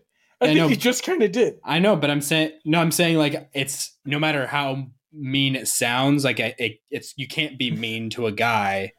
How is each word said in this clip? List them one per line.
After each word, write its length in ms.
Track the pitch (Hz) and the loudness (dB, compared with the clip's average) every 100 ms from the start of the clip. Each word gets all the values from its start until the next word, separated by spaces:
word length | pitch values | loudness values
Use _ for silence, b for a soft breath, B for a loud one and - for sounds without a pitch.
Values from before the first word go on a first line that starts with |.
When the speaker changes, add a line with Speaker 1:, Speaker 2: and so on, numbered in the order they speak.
| _ _ _ _ | _ _ _ _
Speaker 1:
I 40 | - | 2
Speaker 2:
I 20 | |
Speaker 1:
think 100 | 151 | 4
Speaker 2:
know. 100 | 156 | 4
Speaker 1:
you 80 | - | 2
just 280 | 240 247 | 2 0
kinda 260 | - 359 208 | -2 0 2
did. 300 | 208 180 - | 2 0 0
Speaker 2:
I 140 | - 151 | -2 2
know, 160 | 196 175 | 4 4
but 140 | 143 | 2
I'm 120 | 143 | 0
saying, 300 | 139 160 156 - 156 | 0 0 0 -4 0
no, 140 | 165 | 2
I'm 100 | 165 | 2
saying, 260 | - 170 160 | 2 2 4
like, 300 | 147 151 - | 2 -2 -8
it's, 420 | 139 135 - - - 143 | -6 -6 -6 -10 -12 -6
no 120 | 147 | -2
matter 300 | 156 147 123 | 0 0 -2
how 400 | 143 139 135 127 - _ | -2 -2 -4 -8 -16 _
mean 420 | 156 131 139 135 131 | -10 -2 0 2 0
it 120 | 107 | -2
sounds, 560 | - 120 123 139 143 131 | -2 0 2 2 4 2
like, 140 | 120 | 0
I, 160 | 117 - | -2 -4
it, 220 | 117 110 _ | -6 -6 _
it's, 240 | 131 - - | -10 -10 -12
you 120 | 131 | -8
can't 320 | - 151 131 | -6 -6 -4
be 100 | 123 | -4
mean 380 | 110 113 113 110 | -4 -6 -6 -8
to 140 | 117 113 | -4 -4
a 60 | |
guy 600 | 104 117 110 98 98 95 | 0 0 2 0 -2 -6